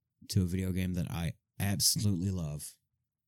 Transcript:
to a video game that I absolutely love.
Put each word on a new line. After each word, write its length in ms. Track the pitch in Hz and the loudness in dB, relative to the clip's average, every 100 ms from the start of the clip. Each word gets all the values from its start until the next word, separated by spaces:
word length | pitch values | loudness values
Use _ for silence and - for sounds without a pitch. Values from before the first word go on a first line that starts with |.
| _ _ - | _ _ 0
to 120 | 101 | 2
a 40 | 90 | 2
video 260 | 92 92 | 0 0
game 220 | 92 92 | 0 0
that 160 | 90 - | 0 -2
I 220 | 85 82 - _ - | -2 -4 -4 _ -4
absolutely 680 | 101 98 - - 104 90 98 | -2 2 2 2 2 2 0
love. 440 | 92 78 73 - - _ _ _ _ | -2 -4 -6 -10 -16 _ _ _ _